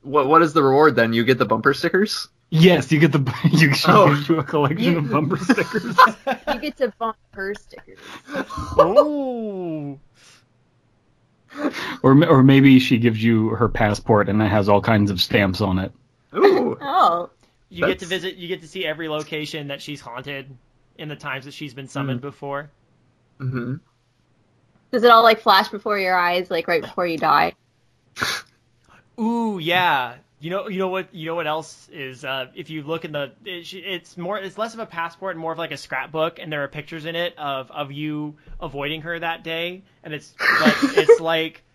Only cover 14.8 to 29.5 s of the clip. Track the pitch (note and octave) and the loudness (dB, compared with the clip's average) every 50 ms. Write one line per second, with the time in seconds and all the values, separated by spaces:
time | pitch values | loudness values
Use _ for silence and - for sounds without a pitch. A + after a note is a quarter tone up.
14.8 | G2 - A2+ G#2 G#2 G2+ G2 F2+ - - - A2 G2+ F#2+ F#2+ - G#2+ F#2+ F#2 F#2 | 4 2 2 2 2 0 0 -2 -2 0 2 2 2 2 0 -2 -2 0 0 -2
15.8 | F#2 - - _ _ _ _ _ _ _ - G#3 F#4 G4+ F#4 - B3+ - - - | -4 -6 -10 _ _ _ _ _ _ _ -2 4 4 4 4 4 0 -2 -6 -6
16.8 | C#4+ C#4 D4+ F#4+ - - E3+ F3 F3 - _ _ _ _ _ _ _ _ F#3 F3 | -8 -4 0 2 2 2 2 0 -4 -10 _ _ _ _ _ _ _ _ -6 -4
17.8 | F3 F3+ F#3 F#3 F#3+ E3 F#3 F#3 D#3+ F#3 - F#3+ F3 E3 F3+ F3+ E3 D#3 - F#3+ | -2 -2 -2 -4 -6 -6 -6 -6 -6 -8 -10 -10 -10 -10 -10 -10 -10 -14 -10 -8
18.8 | F3 D#3 D#3 D3+ E3 D#3 D3+ D3+ D3+ - E3 D3+ D3+ D3 - D#3 C#3+ C#3 C#3+ C3+ | -6 -6 -6 -6 -6 -6 -6 -6 -6 -8 -8 -10 -8 -8 -10 -12 -10 -10 -12 -12
19.8 | - - D3 C#3 - B2 A#2 B2 C3 C#3+ C#3+ C3+ C3+ C3+ C3 B2 _ _ _ _ | -12 -14 -14 -14 -14 -14 -14 -14 -12 -12 -12 -12 -14 -16 -20 _ _ _ _ _
20.8 | _ _ _ - E3 D3+ D3 C#3+ - C#3+ C3 C3+ B2+ C#3+ C3+ - D#3 C#3+ A#2 C#3 | _ _ _ -16 -14 -14 -14 -12 -10 -10 -10 -10 -12 -14 -16 -14 -14 -14 -14 -16
21.8 | C3+ B2 - C#3 C#3 C#3 B2+ A#2+ C3 C#3+ C#3 _ C#3 C#3 C#3 C#3+ D3 D3 _ _ | -18 -10 -8 -6 -6 -4 -6 -6 -8 -12 -14 _ -12 -10 -10 -10 -10 -12 _ _
22.8 | _ _ _ _ _ _ _ _ _ _ _ _ C3 B2+ C3 B2 A#2+ B2 C3+ E3 | _ _ _ _ _ _ _ _ _ _ _ _ -8 -6 -6 -6 -6 -6 -8 -10
23.8 | _ _ _ _ _ _ _ _ _ _ _ _ _ _ _ _ _ _ _ _ | _ _ _ _ _ _ _ _ _ _ _ _ _ _ _ _ _ _ _ _
24.8 | _ _ - B3 G#3+ A#3+ A#3 A3+ A#3 A3+ A3 A3 - A#3 G3 F#3+ G#3+ - - G3+ | _ _ -2 2 4 4 6 6 6 4 2 2 2 2 4 4 2 -2 -8 -10
25.8 | _ A3+ G#3 G3+ F#3+ F#3 F#3 F3+ F3 F3 F3 F3+ F3+ - F#3 E3 E3+ - F3 D#3+ | _ -6 -4 -2 -2 -2 0 0 0 0 0 -2 -2 -2 -4 -4 -2 0 -2 -2
26.8 | - - - - F3+ F3 E3 D#3 E3 D#3 D3 D3 E3 E3+ - _ _ _ _ _ | -2 -4 -6 -4 -4 -4 -2 -2 0 2 2 2 2 0 -4 _ _ _ _ _
27.8 | _ _ _ _ _ _ _ - - - - - - _ _ _ _ _ _ _ | _ _ _ _ _ _ _ -6 -6 -6 -6 -8 -12 _ _ _ _ _ _ _
28.8 | _ _ _ _ _ _ _ - A3 A3+ A#3 A#3 A#3 A3 | _ _ _ _ _ _ _ -6 -4 -2 -2 -2 -2 -4